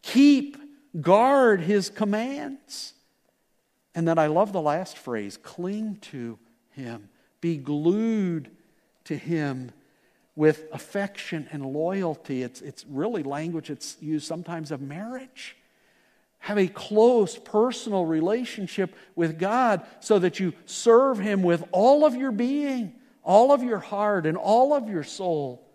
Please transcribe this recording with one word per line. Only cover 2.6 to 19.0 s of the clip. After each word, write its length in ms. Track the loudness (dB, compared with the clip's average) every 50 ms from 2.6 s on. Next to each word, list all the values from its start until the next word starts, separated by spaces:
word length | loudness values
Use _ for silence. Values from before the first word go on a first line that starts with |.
| _ _ -16 -16 -16 -16 _ _ _ _ _ _ _ _ _ _ _ _ _ _ _ _ _ _ _ _ _
And 120 | -2 0
then 120 | 2 2 2
I 80 | 2
love 260 | 2 2 0 0 0 -2
the 80 | -2
last 360 | -2 -2 -2 -2 -6 -10 -14
phrase, 400 | -16 -10 -8 -6 -6 -6 -8 -14
cling 600 | -16 _ -20 -12 -10 -8 -8 -6 -6 -8 -8 -10 -12
to 360 | -16 -16 -14 -12 -12 -12 -12 _ _ _ _ _ _ _
him, 400 | _ -14 -12 -12 -12 -14 -16 _ _ _ _ _ _ _
be 160 | -4 -4 -4
glued 960 | -4 -6 -6 -6 0 0 0 0 2 0 -2 -2 -2 -2 -2 -4 -6 -8 -12 -20 _ _ _ _ _ _ _ _ _ _
to 120 | -10 -10
him 540 | -8 -6 -4 -4 -2 -2 -4 -6 -8 -10 -14 -18 _ _ _ _ _ _ _ _ _ _ _ _
with 300 | 2 4 4 4 2 -8 -16
affection 760 | -16 -16 -16 -10 -8 -8 -8 -6 -10 -14 -12 -10 -10 -10 -10 -10
and 120 | -12 -10 -10
loyalty. 800 | -8 -4 -4 -4 -2 -2 -2 -4 -4 -6 -6 -8 -8 -6 -6
It's, 200 | -6 -8 -10 -14
it's 240 | -18 -18 -18 -18 -20
really 340 | -10 -6 -4 -4 -4 -4 -4
language 460 | -6 -6 -6 -6 -6 -6 -8 -8 -8
that's 300 | -10 -12 -12 -12 -18 -16 _
used 240 | -6 -6 -6 -6 -6
sometimes 460 | -8 -10 -10 -10 -10 -10 -10 -8 -10
of 100 | -10 -10
marriage. 760 | -10 -12 -12 -12 -12 -12 -12 -14 -16 -18 _ -20 -20 -20 -20 _ _ _ _ _ _ _ _ _ _ _ _ _ _ _ _ _
Have 180 | -10 -4 0
a 100 | 0 0
close 680 | 0 -2 -12 -12 -2 2 4 6 6 6 4 2 0 -4
personal 680 | -14 -16 -2 0 2 2 2 0 -6 -6 -4 -2 -2 0
relationship 920 | 0 0 0 0 0 -2 -2 -4 -8 -8 -10 -10 -8 -4 -4 -4 -6 -6 -18